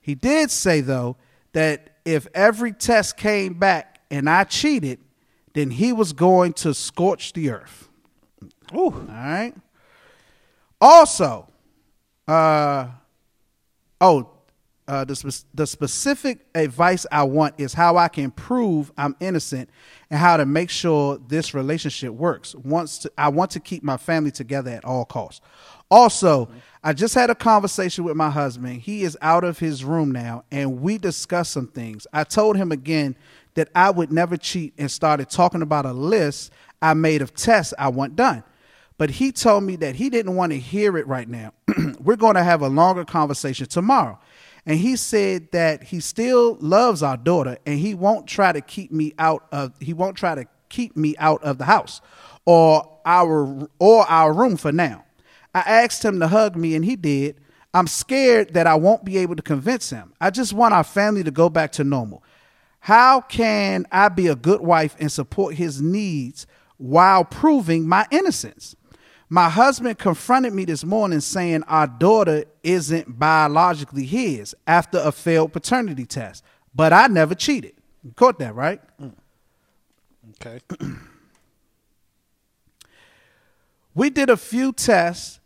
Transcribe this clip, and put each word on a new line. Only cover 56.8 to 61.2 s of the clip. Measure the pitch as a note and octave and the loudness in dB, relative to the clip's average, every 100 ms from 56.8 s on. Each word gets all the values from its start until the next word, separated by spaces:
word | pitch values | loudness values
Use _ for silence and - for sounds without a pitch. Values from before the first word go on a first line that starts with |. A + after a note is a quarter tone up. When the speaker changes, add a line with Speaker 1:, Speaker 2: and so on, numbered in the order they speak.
| F3 | -2
Speaker 1:
he | B3 | -2
did. | D#3+ C#3 C#3+ - _ _ _ | -2 -2 -2 -8 _ _ _
I'm | F3+ F3 | 0 0
scared | - - C4 C4 A3+ G3 | -4 -2 2 4 4 2
that | E3+ E3 | 2 4
I | D#3 | 4
won't | F3 A3 | 4 2
be | F#3+ F#3+ | 0 -4
able | F3 D#3+ | -2 -6
to | |
convince | - C#3+ D#3+ B3 - | -4 -4 -2 -4 -6
him. | A#2 F2 _ | -12 -16 _
I | F3+ | -4
just | G3 A3+ | -2 -4
want | G3+ A#3 | 2 4
our | F#3+ D#3 | 4 0
family | G3+ G#3 G#3 | -2 0 -2